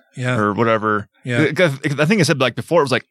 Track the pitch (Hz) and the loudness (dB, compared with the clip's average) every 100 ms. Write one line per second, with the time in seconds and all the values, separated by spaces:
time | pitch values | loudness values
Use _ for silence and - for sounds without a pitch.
0 | _ - 127 123 104 101 113 110 107 104 | _ -8 -4 0 0 2 2 2 0 -2
1 | 95 _ 127 120 147 156 175 135 151 127 | -4 _ -4 0 0 2 0 0 -4 0
2 | 156 220 160 143 127 - - 165 139 117 | 2 2 2 2 0 -2 -4 -2 0 -2
3 | - | -4